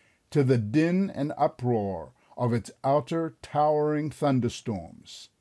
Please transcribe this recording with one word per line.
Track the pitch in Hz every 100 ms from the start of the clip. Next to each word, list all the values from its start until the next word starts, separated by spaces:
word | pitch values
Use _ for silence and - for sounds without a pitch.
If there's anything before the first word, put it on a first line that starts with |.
| _ _ _
to | 151
the | 131 127
din | 104 131 165 180 196
and | - 147 -
uproar | 156 - 123 120 101 90 73 - _ -
of | 120
its | 117 - -
outer | 135 143 131 165 165 160
towering | - 147 151 151 151 151 151
thunderstorms. | - 147 131 117 - - 101 82 - - - - _